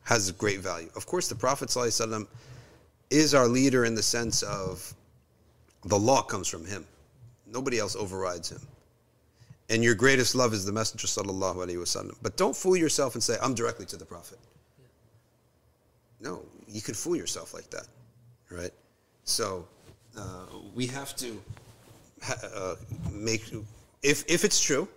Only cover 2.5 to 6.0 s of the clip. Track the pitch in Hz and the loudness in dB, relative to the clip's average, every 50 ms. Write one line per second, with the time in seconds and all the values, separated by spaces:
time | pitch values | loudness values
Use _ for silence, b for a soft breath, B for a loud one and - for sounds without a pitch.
2.5 | B B B B B B B B B _ _ _ 131 147 156 143 135 139 127 117 | B B B B B B B B B _ _ _ 4 6 6 8 8 8 8 8
3.5 | 120 127 135 139 127 127 120 117 113 110 101 - - 120 117 113 104 - - 101 | 6 6 6 6 6 6 4 4 2 0 0 0 0 0 -2 0 0 -2 -2 -2
4.5 | 101 101 95 95 92 90 - - - - _ _ _ _ _ _ _ _ _ _ | -4 -4 -4 -4 -6 -8 -10 -14 -16 -18 _ _ _ _ _ _ _ _ _ _
5.5 | _ _ _ _ _ _ - 80 104 101 | _ _ _ _ _ _ 0 2 2 4